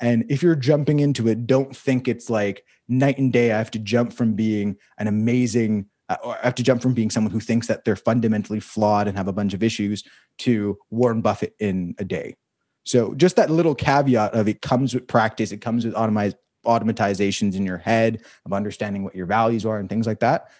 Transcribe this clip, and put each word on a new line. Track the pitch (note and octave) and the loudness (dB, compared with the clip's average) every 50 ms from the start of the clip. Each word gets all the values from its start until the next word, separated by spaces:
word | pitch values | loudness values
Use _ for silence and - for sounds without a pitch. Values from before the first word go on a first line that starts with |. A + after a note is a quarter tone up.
And | A#2+ A#2+ A#2+ A#2 A#2 - | -2 0 0 0 0 0
if | C#3+ C3 | -2 0
you're | F3 F3 E3 | 2 2 2
jumping | C#3+ A#2 C#3 D3+ D3 C#3 D#3 D3+ D3 | 2 2 2 2 2 2 2 2 2
into | C#3+ C#3+ C3+ - A2 A2+ | 2 2 0 0 2 0
it, | A2 A#2 A#2 | 0 0 2
don't | A2 C3 C3+ C3+ C3+ - | 2 2 2 2 -2 -6
think | - - C#3+ C3 B2 B2+ B2 | -8 -2 -2 0 0 0 -2
it's, | A2+ A#2 - - | -4 -4 -4 -4
like, | A2+ G#2+ G#2 G2+ F#2+ - _ _ _ _ _ - | -2 -2 0 -2 -4 -8 _ _ _ _ _ -2
night | B2 B2+ C#3 C#3 C3 C3+ | 0 2 2 2 2 2
and | C3+ B2+ | 0 2
day. | A#2+ B2 A#2+ A#2 | 2 4 2 2
I | G#2+ G#2+ | 2 0
have | A2 - | -2 -4
to | - A2 | -6 -8
jump | G#2+ G#2 A#2 A#2+ A#2+ A#2 | -4 0 0 0 0 0
from | - - A#2+ A2 G#2 | -2 -2 0 0 0
being | G2 A2 A2 G#2+ G#2 G2+ G2+ F#2+ - _ _ _ - | 0 0 0 0 0 -2 -4 -6 -8 _ _ _ -6
an | G#2+ G#2+ | -4 -2
amazing, | G#2 G#2+ A2 A#2 B2 B2+ B2 A2+ G2+ A#2+ A2+ G#2+ G#2+ G2+ F#2+ - _ _ _ - | 0 0 0 2 2 2 2 2 2 0 0 2 0 -2 -4 -6 _ _ _ -8
uh, | - - - | -8 -6 -6
or | - G#2 | -8 -6
I | - | -2
have | - B2 - | -2 -2 0
to | B2+ | 0
jump | A#2+ C3+ B2+ A#2+ | 2 2 2 2
from | - C3 B2 | 2 0 0
being | A#2 A2 G#2+ | 0 0 0
someone | - A2+ A2 G2+ | 0 0 0 0
who | F#2 A2 | -2 -4
thinks | - - A2+ A#2 A2+ | -2 0 0 0 0
that | - G#2+ - - | -2 -4 -2 0
they're | A2+ G2+ | -2 -2
fundamentally | - - A2+ A2+ B2 A2 A2 G#2+ G#2 G2 - G#2+ G#2+ | 0 0 0 0 2 2 2 0 0 -2 -4 -6 -6
flawed | - - - A2 G#2 G#2 G#2+ G#2 G#2 G#2 | -6 -6 -2 0 2 2 4 2 0 0
and | F#2+ | -2
have | G2+ F#2+ G2 | -4 -4 -4
a | |
bunch | F2+ G#2 G2+ F#2+ | -4 -2 -2 -2
of | G2 F2+ | -2 0
issues | A2+ A2+ G#2+ - G2+ G2+ G#2 G2 - - - _ _ _ _ - | 0 -2 0 0 -4 -4 -4 -6 -8 -14 -20 _ _ _ _ -4
to | - B2+ A#2 G#2+ G2+ G2+ G2 - _ - | 0 0 0 2 0 -2 -4 -6 _ -8
Warren | A2 A2+ B2 A#2+ A2+ A2+ | -2 0 0 2 2 0
Buffett | A2 G#2+ G2 - - - _ - | 0 0 0 -2 -4 -8 _ -4
in | G#2+ G2+ F#2 F#2 F2+ E2+ - - | -4 -2 -2 -2 -4 -6 -8 -8
a | G#2 | -8
day. | F2+ F#2+ D2+ A#1+ - - _ _ _ _ _ _ _ _ _ - | -6 -6 -8 -8 -10 -14 _ _ _ _ _ _ _ _ _ -6
So | - - B2 A2+ - - | 0 2 2 2 0 0
just | C3 E3+ F3+ - | 2 2 4 4
that | A#3+ F3+ D#3 | 4 2 4
little | D#3+ E3 E3+ D#3+ C#3 | 4 2 2 2 0
caveat | - - D3 C#3 C#3+ C#3 C3+ B2 A2 G#2+ G2+ - | 0 0 2 2 4 4 4 4 2 2 0 0
of | A2+ G#2 G#2+ | 0 0 0
it | G#2 - | 0 -2
comes | - - C3 B2 C3+ B2 B2+ | -2 0 0 0 0 0 -2
with | B2 - | -4 -4
practice. | - - A#2 A2 A2 - - A2 F#2+ | 0 2 2 2 2 0 -2 -4 -4
It | G2 G#2+ | -6 -8
comes | - A#2 A2+ A#2+ A#2 | -6 -4 -2 -2 -2
with | A2+ F2+ | -2 -2
automi-, | G#2+ A2+ A2 G#2+ G#2+ G#2 G2+ - _ _ _ _ _ - | 0 0 0 2 0 0 -2 -4 _ _ _ _ _ 0
automatizations | A2+ A#2 A2+ F#2+ A2+ G#2+ A#2 G#2+ G2+ G2+ F#2 G2+ G2+ G2+ - G#2+ G2+ F#2 | 2 2 2 2 0 0 0 0 0 0 0 0 0 0 0 -2 -2 -2
in | G2 G2 | -2 -4
your | F#2 F2+ F2 | -4 -4 -4
head | - A2 A2+ A2+ A2+ A2+ A2+ G#2 - - - _ - | -2 0 2 2 2 2 0 -2 -10 -16 -20 _ -10
of | - | -6
understanding | G2 G2+ G#2 G#2 - - G#2+ G#2 G2+ G2 G2 | -4 -4 -4 -4 -6 -8 -6 -6 -6 -6 -6
what | - - | -8 -8
your | F#2 F2+ | -8 -6
values | E2+ G#2 A2+ A2+ A#2 A#2 A2 F#2+ | -2 0 2 2 2 0 0 -2
are | A2 A2 G#2 | -4 -4 -4
and | G2 F#2 | -6 -4
things | G2 A2+ A2+ | -2 -2 -2
like | A2+ A2 - | -2 -2 0
that. | A2+ B2 D#3 - - - _ | 0 0 0 0 -4 -10 _